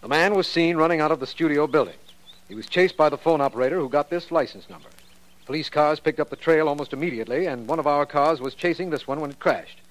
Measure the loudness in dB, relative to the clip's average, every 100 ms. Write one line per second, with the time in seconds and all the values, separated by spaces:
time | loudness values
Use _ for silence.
0 | 0 2 4 2 0 2 2 4 2 4
1 | 2 0 -4 -2 0 2 2 2 0 -4
2 | -20 -20 -20 -20 -18 -16 -6 2 2 4
3 | 2 2 0 2 2 0 0 0 -2 -2
4 | -2 -4 -2 -2 -2 -6 -20 -20 -20 -20
5 | -20 -20 -20 -20 -8 -8 -4 2 2 2
6 | 0 -2 -4 -4 2 4 4 0 -4 -4
7 | -4 -4 -4 -2 -2 -4 -4 -2 0 0
8 | 0 0 2 0 -4 -4 -4 -2 -4 -6
9 | -6 -8 -8 -4 -2 -2 -4 -20 -20